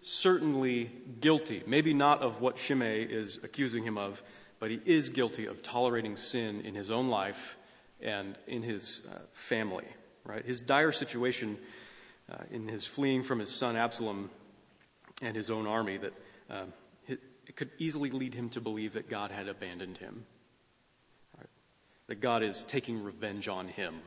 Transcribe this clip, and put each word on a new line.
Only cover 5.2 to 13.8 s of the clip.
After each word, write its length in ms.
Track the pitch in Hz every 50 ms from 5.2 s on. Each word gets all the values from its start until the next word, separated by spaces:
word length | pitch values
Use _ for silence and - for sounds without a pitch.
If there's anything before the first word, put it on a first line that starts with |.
| 123 113 - - 107
of 160 | 104 101 -
tolerating 540 | - - - 120 123 123 120 117 113 107 104
sin 460 | - - - - 123 117 110 104 104
in 120 | - 107 98
his 160 | 101 101 98
own 180 | 113 120 131 131
life 480 | 117 101 95 101 101 - - - - - - - - - - - _ -
and 380 | - 110 107 101 98 98 98 - -
in 160 | - 123 120
his, 440 | 113 120 110 98 - - - - - -
uh, 80 | 50 50 - -
family, 520 | - - - - 120 113 110 101 92 - - - - - - - - - -
right? 200 | - 104 110 120
His 160 | 120 127 120
dire 320 | 120 127 139 143 156 160
situation, 680 | 147 - 147 - - 120 120 127 123 - 117 107 104 - - - - - - - - - - - - - _ -
uh, 60 | 50 - - -
in 180 | - 117 110 107
his 180 | 113 104 -
fleeing 360 | - - 143 143 135 135 131
from 160 | 127 - 131 113
his 120 | 104 95
son 260 | - - 135 120 117
Absalom 540 | 113